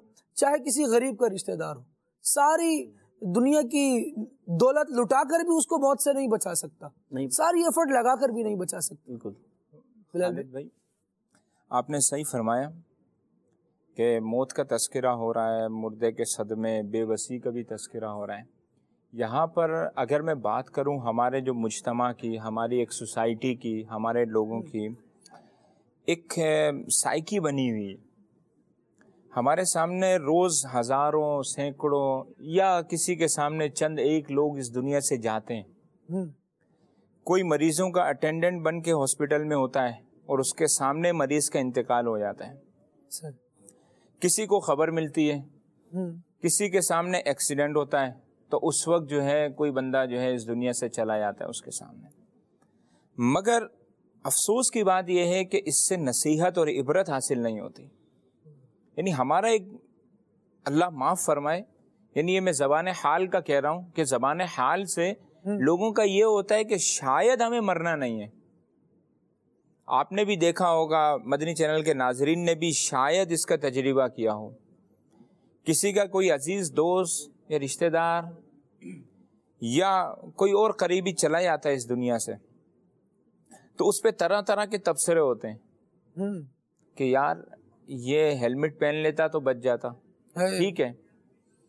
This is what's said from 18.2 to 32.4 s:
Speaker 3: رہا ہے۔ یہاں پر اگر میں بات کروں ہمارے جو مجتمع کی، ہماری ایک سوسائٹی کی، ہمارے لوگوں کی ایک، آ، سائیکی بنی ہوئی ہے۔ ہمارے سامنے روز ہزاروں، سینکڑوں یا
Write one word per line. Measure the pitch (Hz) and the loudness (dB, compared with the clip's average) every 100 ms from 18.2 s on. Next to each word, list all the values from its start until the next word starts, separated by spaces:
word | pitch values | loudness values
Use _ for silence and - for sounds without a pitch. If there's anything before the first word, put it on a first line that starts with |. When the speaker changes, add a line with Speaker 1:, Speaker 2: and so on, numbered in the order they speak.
| 101 | -10
Speaker 3:
رہا | 104 | -12
ہے۔ | 120 _ _ _ _ _ _ | -14 _ _ _ _ _ _
یہاں | 117 113 123 165 | -6 -4 -2 -2
پر | 170 165 160 165 - | 0 0 0 -4 -4
اگر | 120 147 | 0 0
میں | 160 | 0
بات | 147 104 113 135 | -4 -2 -4 -4
کروں | - 139 143 | -4 -2 -2
ہمارے | 117 113 123 135 | -2 0 0 0
جو | 131 | -2
مجتمع | 120 113 107 - 120 123 | -2 -2 -4 -4 -2 -2
کی، | 120 117 113 | -2 -6 -6
ہماری | 110 110 117 123 | -6 -4 -2 0
ایک | 117 | -2
سوسائٹی | - 113 - 117 113 127 123 | -4 -8 -2 -2 0 -4 -4
کی، | 117 110 110 | -4 -6 -6
ہمارے | 110 113 117 117 | -4 -2 0 0
لوگوں | 110 110 113 | 0 -2 -4
کی | 156 110 107 120 _ _ - - - _ _ _ _ _ - | -8 -6 -6 -10 _ _ -20 -20 -20 _ _ _ _ _ -4
ایک، | 170 - - | -4 -2 -2
آ، | 156 156 151 139 - | 2 4 2 0 -2
سائیکی | - 143 156 160 208 | -2 0 -2 -2 -2
بنی | 156 139 127 | 0 0 0
ہوئی | 110 101 | -2 -6
ہے۔ | 98 - _ _ _ _ _ _ _ _ _ _ _ _ - | -10 -20 _ _ _ _ _ _ _ _ _ _ _ _ -2
ہمارے | 123 160 | 0 2
سامنے | 180 170 165 185 190 185 | 2 0 0 0 2 2
روز | 139 165 180 160 135 127 | 2 4 4 2 -2 -2
ہزاروں، | 117 135 147 151 151 143 | 0 2 2 2 0 -2
سینکڑوں | 131 - 143 139 151 143 139 131 - | -4 -4 -6 -2 0 2 2 -2 -4
یا | - | -14